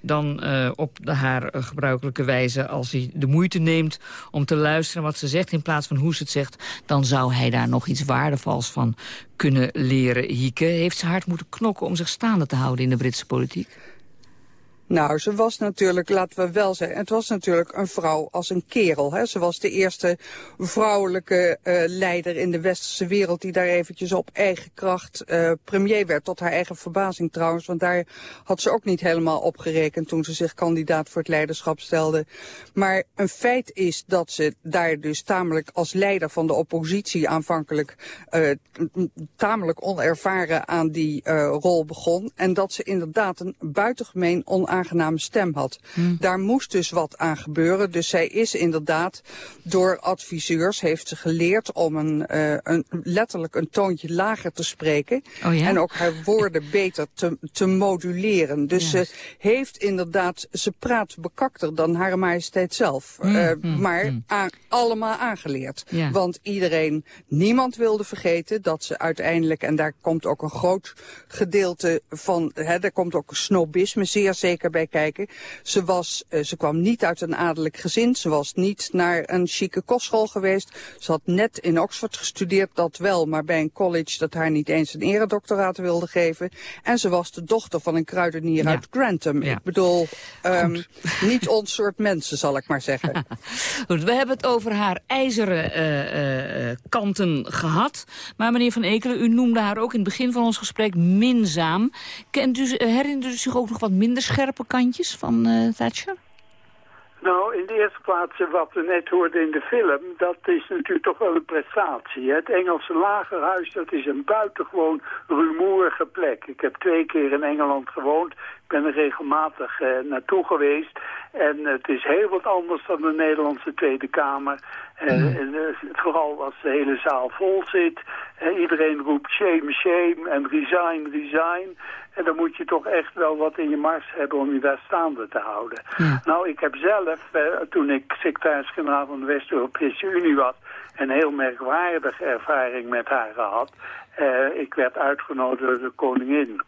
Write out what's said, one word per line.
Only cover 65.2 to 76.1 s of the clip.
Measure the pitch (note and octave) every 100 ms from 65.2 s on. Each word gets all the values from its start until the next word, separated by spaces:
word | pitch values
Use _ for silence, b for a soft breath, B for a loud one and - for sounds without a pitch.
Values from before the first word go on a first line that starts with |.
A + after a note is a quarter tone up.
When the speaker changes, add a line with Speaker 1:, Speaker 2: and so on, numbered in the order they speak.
| A#3+ G3+ D#3 C3+ C3 - -
Speaker 1:
Ja. | E3 D3+
Speaker 2:
Want | F#3 F3+ F3
iedereen, | G3+ G3 F3+ D#3+ D#3 D#3 - B _
niemand | D3 G3+ B3 B3+ A#3
wilde | A3+ G#3+
vergeten | G#3 G3+ F3 E3+ D#3+ G#3+
dat | F#3 D#3+
ze | - -
uiteindelijk, | E3 D#3+ D#3 E3 D#3+ D#3
en | - D#3
daar | D#3 -
komt | - D#3+ -
ook | D3
een | D#3
groot | A2+ F3 F#3+ - - B B B
gedeelte | - G3 G3+ F#3 F3 F3 E3 _
van, | D#3 - F3 D#3+
hè, | - D#3 F3
daar | F#3+
komt | - F3 D#3
ook | - -
snobisme | - F#3+ D#3+ F3 G3 - F#3+
zeer | G#3 G3
zeker | F3+ F#3 F3 E3+
bij | D#3+ D#3+
kijken. | D#3+ D3+ - G3+ B B B
Ze | - G3+ F3+
was, | F3+ E3+